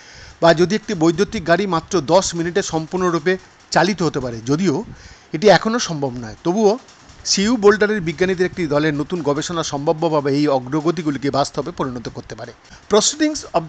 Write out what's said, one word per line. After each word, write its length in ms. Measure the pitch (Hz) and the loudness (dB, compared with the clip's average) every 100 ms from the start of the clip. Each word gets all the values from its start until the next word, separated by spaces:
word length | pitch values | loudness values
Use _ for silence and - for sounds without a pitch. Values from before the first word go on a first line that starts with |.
| - - - - | -20 -20 -20 2
বা 120 | 165 | 4
যদি 220 | 165 175 208 | 4 2 0
একটি 180 | - | -2
বৈদ্যুতিক 540 | 196 165 165 202 220 170 | 0 2 2 -2 -2 0
গাড়ি 200 | 220 202 | 0 0
মাত্র 340 | 165 - 185 | -2 -2 -2
দশ 340 | 135 175 185 170 | 2 2 2 -4
মিনিটে 260 | 165 170 | -2 -2
সম্পূর্ণরূপে 760 | - 165 160 185 180 165 151 190 - - - | -2 -4 -4 -2 0 0 -2 -4 -6 -20 -2
চালিত 320 | 165 175 202 | 2 2 2
হতে 160 | 160 143 | -2 -2
পারে, 220 | 123 117 113 | -6 -6 -2
যদিও 380 | 151 190 143 233 - - - - | 0 0 0 -4 -14 -20 -20 -10
এটি 160 | 156 208 | 4 8
এখনও 300 | 170 220 233 | 8 4 -2
সম্ভব 340 | - 156 139 | -4 -4 -6
নয়। 220 | 123 113 104 | -6 -12 -6
তবুও 360 | 165 196 208 240 - - - - - | -2 2 2 2 -6 -20 -20 -10 -4
সিইউ 320 | - 202 247 | 0 0 4
বোল্ডারের 440 | 202 214 208 214 | 4 6 2 0
বিজ্ঞানীদের 440 | 165 147 185 180 185 | -4 -2 0 0 -2
একটি 220 | - 160 | -2 -2
দলের 260 | 143 156 | 0 0
নতুন 280 | 143 147 180 | -2 -4 -4
গবেষণা 420 | 143 143 - 170 | -2 -2 -4 -6
সম্ভাব্যভাবে 680 | 151 143 151 156 165 151 143 | -6 -4 -4 -2 0 0 0
এই 160 | 143 147 | 0 2
অগ্রগতিগুলিকে 840 | 139 123 156 147 - 151 135 139 | 0 -2 -4 -2 -2 -4 -4 -2
বাস্তবে 400 | 131 139 - 143 | -2 -2 -4 -8
পরিণত 380 | - 143 123 117 | -6 -8 -8 -12
করতে 260 | 123 - 117 | -14 -16 -16
পারে। 180 | 120 - - - - | -16 -18 -20 -20 0
Proceedings 480 | 208 - 302 302 302 | 2 2 0 -2 -2
of 240 | - - | -4 -4